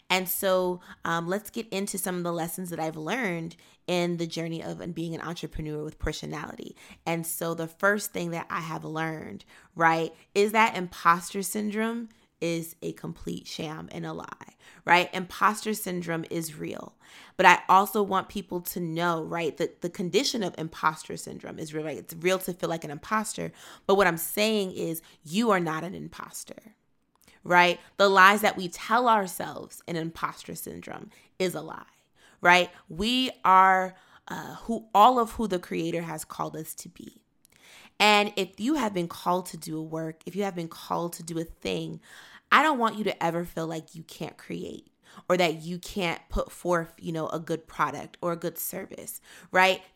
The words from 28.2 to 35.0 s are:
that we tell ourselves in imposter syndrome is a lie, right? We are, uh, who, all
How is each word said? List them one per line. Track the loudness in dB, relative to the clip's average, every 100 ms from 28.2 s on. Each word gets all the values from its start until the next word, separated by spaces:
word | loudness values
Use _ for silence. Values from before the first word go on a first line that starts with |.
| 8 8
that | 4 0
we | -4
tell | -8 0 4 6
ourselves | 4 2 -6 -8 -10 -14 -12 -6
in | -4
imposter | -4 -6 -8 -8 -14 -12
syndrome | -12 -12 -14 -14 -16 -20 _ -4
is | -4 -4
a |
lie, | -10 -14 -18 _ _ _ _ _
right? | 6 6 4 -6 -12
We | -4 0 0 0 2 6
are, | 8 8 6 2 -6 _ -20 -12
uh, | -10 -10 -10
who, | -6 -6 2
all | 8